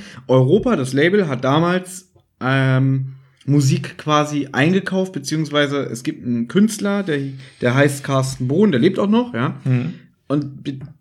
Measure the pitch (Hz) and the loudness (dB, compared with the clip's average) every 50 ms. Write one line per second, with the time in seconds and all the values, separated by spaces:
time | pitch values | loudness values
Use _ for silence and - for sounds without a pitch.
0 | - - - - - - 131 131 127 131 180 226 - 247 220 151 127 131 131 139 | -10 -18 -20 -10 -2 2 4 4 6 4 4 2 2 2 0 0 -2 0 0 2
1 | 156 175 196 208 185 147 131 117 120 131 143 156 170 175 180 185 185 - - - | 2 4 4 2 2 0 -2 -2 0 2 2 2 2 2 0 -2 -4 -8 -14 -18
2 | - _ _ _ _ _ _ - 120 127 135 135 135 131 131 131 135 135 135 135 | -20 _ _ _ _ _ _ -6 -2 0 0 2 2 2 2 2 2 2 0 0
3 | 135 - - - - _ _ _ _ 139 143 147 135 135 - 135 - - - - | -2 -6 -10 -16 -20 _ _ _ _ 0 2 4 4 4 2 0 -2 -6 -12 -8
4 | - 151 151 147 147 147 147 143 135 135 - 123 143 214 190 190 185 - 185 190 | -2 0 2 2 2 0 -2 -4 -4 -2 0 2 2 2 2 0 0 -2 -2 -2
5 | 185 185 - 143 135 - 151 160 156 139 147 147 147 135 143 139 - - - - | -2 -4 -6 -10 -6 -4 -4 -4 -2 0 0 0 2 2 0 -2 -4 -4 -8 -6
6 | - 156 - - - 123 120 117 117 - - 190 214 220 - - 196 202 202 202 | -6 -8 -8 -6 -4 -4 -4 -4 -4 0 2 4 4 4 2 -2 -4 -2 -2 -2
7 | 190 175 147 139 139 139 135 131 - - - - - 120 123 139 143 147 135 - | -2 -2 -2 -4 -4 -6 -10 -12 -18 -20 -6 -2 0 2 4 4 2 2 0 -2
8 | - - 135 135 135 135 - - 131 127 147 180 220 208 143 113 143 190 - - | -4 -2 0 0 0 -2 -4 -4 -4 0 2 2 2 4 4 4 2 2 2 0
9 | 208 196 214 240 247 240 - 113 127 160 131 - - 135 127 123 131 165 - - | 0 2 2 0 0 -2 -4 -4 -4 -4 -4 -4 -2 0 0 0 0 -4 -8 -12
10 | - _ _ _ _ - 139 151 139 - - - - 143 135 135 - - - _ | -16 _ _ _ _ -4 -2 -2 -2 -4 -10 -12 -12 -12 -12 -12 -14 -18 -20 _